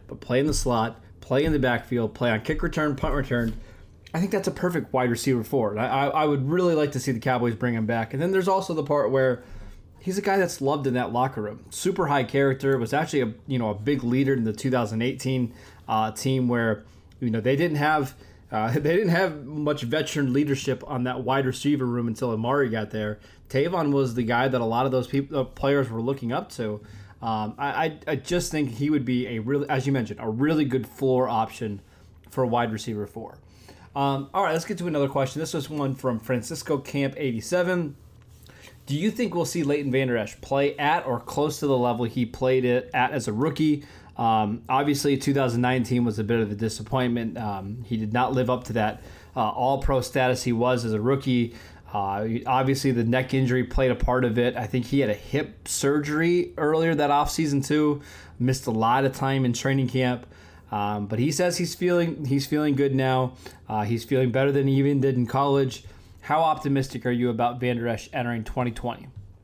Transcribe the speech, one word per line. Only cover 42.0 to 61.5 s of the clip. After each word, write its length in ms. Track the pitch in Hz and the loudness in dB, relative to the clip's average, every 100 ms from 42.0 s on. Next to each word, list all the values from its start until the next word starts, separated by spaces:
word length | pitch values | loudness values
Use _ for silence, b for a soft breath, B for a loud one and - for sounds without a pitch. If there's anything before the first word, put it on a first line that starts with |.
he 220 | 117 127 117 | -2 -2 -4
played 400 | - 131 131 123 | 0 2 4 4
it 240 | 123 123 | 2 0
at 200 | 131 123 | 0 0
as 160 | 143 113 | 0 -2
a 40 | |
rookie? 520 | 107 151 143 156 143 B B B - | 0 0 2 2 0 B B B -2
Um, 440 | 117 110 107 113 - | 2 2 2 -2 -2
obviously, 480 | 131 143 139 143 135 | 0 2 2 2 0
two 160 | 139 | 2
thousand 300 | 139 131 117 | 2 2 2
nineteen 420 | 123 127 113 123 | 2 2 2 0
was 140 | 120 107 | 0 0
a 60 | |
bit 160 | 104 117 | 0 0
of 100 | 107 | 0
a 40 | |
disappointment. 840 | 104 113 - 104 131 123 120 113 107 | -2 -4 -4 -4 -2 0 0 -4 -6
Um, 460 | 107 98 98 117 110 | -6 -6 -8 -10 -6
he 100 | 113 | -4
did 160 | 107 | 0
not 220 | 120 123 | 0 2
live 160 | 127 120 | 2 0
up 140 | 123 | 0
to 100 | - | -2
that, 260 | 113 107 107 B B B | 0 0 -2 B B B
uh, 140 | - 107 | -2 -2
all-pro 540 | 104 127 135 - 135 | 0 0 2 2 0
status 400 | 117 139 127 127 | 0 0 2 2
he 100 | - | 0
was 320 | 113 123 123 | 2 2 2
as 80 | 113 | 0
a 80 | 107 | 0
rookie. 540 | 113 135 135 123 117 B B B - | 2 0 2 2 2 B B B -8
Uh, 360 | 104 98 101 110 117 131 | -4 -2 -2 -2 -2 0
obviously, 440 | 131 135 135 139 | 2 2 2 2
the 140 | 120 | 2
neck 280 | 117 127 131 | 2 2 0
injury 300 | 135 131 127 | 0 2 2
played 300 | 120 - 131 | 0 2 2
a 20 | |
part 300 | 120 - 127 | 2 2 2
of 120 | 123 113 | 2 2
it. 200 | 123 120 | 0 0
I 100 | 110 | -2
think 200 | 127 117 | -2 0
he 120 | 139 | 0
had 120 | 123 | 2
a 40 | |
hip 540 | 101 - - - - - | -2 -4 -4 -4 -8 -8
surgery 840 | - 139 147 147 151 165 175 175 - | -2 2 2 0 0 2 2 0 -2
earlier 340 | 151 160 165 151 | 0 2 2 2
that 140 | 147 | 2
offseason, 540 | 143 147 - 160 139 | 2 2 0 0 0
too. 380 | 139 151 151 143 B B B - | 2 2 2 0 B B B -4
Missed 260 | 123 131 - | -2 0 -2
a 60 | |
lot 320 | 110 113 127 | 0 4 4
of 100 | 135 | 2
time 300 | 135 135 135 | 0 0 2
in 80 | 131 | 0
training 360 | 117 139 135 127 | 0 0 0 0
camp. 380 | 131 127 123 - B B B - | 0 0 -2 -8 B B B -8
Um, 340 | 104 104 104 101 | -4 -2 -2 -4
but 140 | 110 | -2
he 100 | 139 | 0
says 260 | 147 180 | 2 0